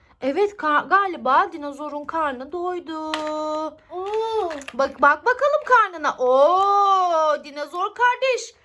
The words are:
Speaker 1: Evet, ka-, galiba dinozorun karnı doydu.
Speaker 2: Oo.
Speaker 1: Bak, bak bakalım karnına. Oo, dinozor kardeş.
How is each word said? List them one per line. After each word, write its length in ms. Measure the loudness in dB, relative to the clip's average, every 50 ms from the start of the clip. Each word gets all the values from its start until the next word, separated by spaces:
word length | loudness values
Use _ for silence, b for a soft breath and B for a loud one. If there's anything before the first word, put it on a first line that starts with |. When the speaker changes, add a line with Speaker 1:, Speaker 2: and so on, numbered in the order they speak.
| b b b _
Speaker 1:
Evet, 320 | -4 -2 0 0 0 0
ka-, 360 | -2 -2 -2 0 0 0 2 4
galiba 640 | 4 4 4 0 -2 -2 0 2 4 4 4 2
dinozorun 520 | -4 -8 -10 -10 -10 -10 -10 -10 -10 -10 -8
karnı 480 | -6 -4 -2 -2 -2 -4 -6 -10 -10
doydu. 560 | -8 -6 -4 -4 -6 -6 -8 -10 -10 -8 -6 -6 -6 -4 -4 -4 -4 -4 -4 -4 -4 -4 -6 -8 -10 -14 _ -14
Speaker 2:
Oo. 600 | -12 -10 -6 -4 -4 -4 -4 -2 -2 -2 -4 -4 -6 -10 -14 -8 -4
Speaker 1:
Bak, 280 | -2 -2 -2 0 2
bak 240 | 2 2 2 2 0
bakalım 360 | -2 0 2 0 0 0 0 2
karnına. 500 | 4 4 4 4 2 -2 -4 -4 -4 -2 0
Oo, 1300 | 2 4 6 6 6 6 4 4 4 4 4 4 4 4 4 2 2 2 2 2 2 2 0 -2 -6
dinozor 500 | -10 -10 -10 -10 -8 -6 -6 -6 -6 0
kardeş. 600 | 0 2 2 2 2 0 -2 -2 -2 -6 -12 b b